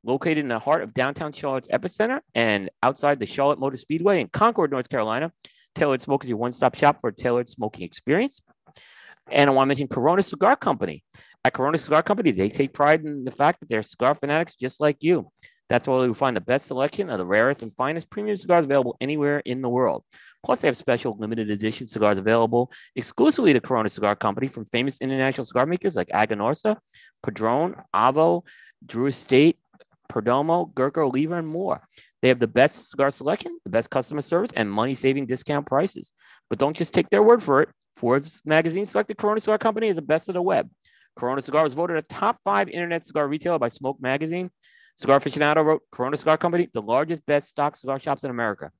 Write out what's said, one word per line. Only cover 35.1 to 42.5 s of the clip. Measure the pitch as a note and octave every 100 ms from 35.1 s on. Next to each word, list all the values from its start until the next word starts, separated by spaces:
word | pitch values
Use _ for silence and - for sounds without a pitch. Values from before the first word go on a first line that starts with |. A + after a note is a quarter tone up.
| C3+
discount | B2+ B2+ - D3 C#3+
prices. | C3+ F#3+ - - _ _ - _
But | A2+
don't | C#3 D#3
just | E3+
take | - -
their | G3+
word | G#3+ A#3+
for | F3 C#3
it. | D#3 _ _ _
Forbes | A#2+ C3+ D3+ -
magazine | D3 D#3 E3 E3+
selected | G3+ G3+ G#3+ G#3+
Corona | G#3 G#3+
Cigar | G#3+ G#3+
Company | A3+ G#3+ A3
as | E3
the |
best | D3 D#3 -
of |
the | F3+
web. | F3 E3 - _ _ _ _ -
Corona | B2 C3+
Cigar | C3 D3
was | D#3
voted | B2+ F3 E3
a |
top | - - G3+ A#3+
five | -